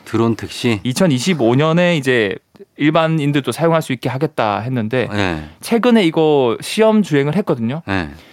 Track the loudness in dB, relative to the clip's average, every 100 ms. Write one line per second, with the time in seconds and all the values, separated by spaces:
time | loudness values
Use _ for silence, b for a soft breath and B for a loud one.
0 | -6 0 0 0 -6 -4 -2 -2 -2 0
1 | 2 2 0 0 2 2 2 2 2 0
2 | 2 2 2 -2 _ -20 -20 -2 2 2
3 | 2 0 0 0 -2 -2 0 0 -2 -6
4 | -4 -4 -4 -2 -2 -2 -4 -4 -2 -2
5 | -2 -2 -2 -2 -8 -14 -2 0 2 4
6 | 2 2 2 4 2 -2 -6 0 4 4
7 | 2 0 0 -2 -2 -2 -2 -6 -4 -4
8 | -4 -10 B